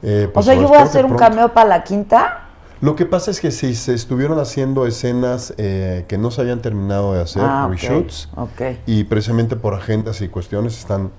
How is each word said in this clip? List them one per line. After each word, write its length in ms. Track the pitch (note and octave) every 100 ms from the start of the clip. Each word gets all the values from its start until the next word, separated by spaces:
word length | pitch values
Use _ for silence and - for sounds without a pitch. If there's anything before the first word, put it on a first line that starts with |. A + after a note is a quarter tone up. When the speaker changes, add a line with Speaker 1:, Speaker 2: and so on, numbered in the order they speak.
Speaker 1:
Eh, 260 | A2 G#2 G2+
Speaker 2:
O 20 |
Speaker 1:
pues, 140 | - G#3
Speaker 2:
sea, 80 |
¿yo 80 | C4 C#4+
voy 120 | D4
a 60 |
Speaker 1:
espero 0 |
que 40 | C4+
Speaker 2:
hacer 160 | C4+
un 60 | C4
Speaker 1:
pronto. 140 | A#3+ A#3
Speaker 2:
cameo 200 | A3 A#3
para 160 | A#3 A3
la 160 | F3
quinta? 600 | - G3+ G3+ A3+ G4+ - - - - -
Speaker 1:
Lo 160 | C3+ D3+
que 80 |
pasa 260 | E3+ F#3 F3
es 80 | F#3+
que 120 | D#3+
sí, 240 | C3 C3
se 180 | A#2 -
estuvieron 460 | A#2+ - B2+ C#3+ D#3+
haciendo 480 | C#3 - C3+ C3+ B2+
escenas, 680 | A#2 B2 B2 B2 B2 A2+ -
eh, 480 | G#2 G2 F#2+ F2+ F2
que 80 | G2
no 140 | A2+
se 100 | A#2
habían 200 | B2 A#2+
terminado 500 | A#2 G#2 G2 G2+ G2+
de 80 | F#2
hacer, 220 | E2+ -
Speaker 2:
Ah, 220 | F#2+ C#3 C#3
ok, 60 |
Speaker 1:
reshoots, 580 | F2+ - C#3 E3+ - -
Speaker 2:
ok. 280 | - A#2 - B2+ A#2 -
Speaker 1:
y 180 | A2
precisamente 520 | G#2 G#2+ G#2+ A#2 A#2 A2+
por 180 | G#2+
agendas 480 | G2 F#2 G#2+ A2 G#2
y 60 | G2
cuestiones 500 | F#2+ F2 G2+ A#2 A#2
están 320 | - G2 F#2+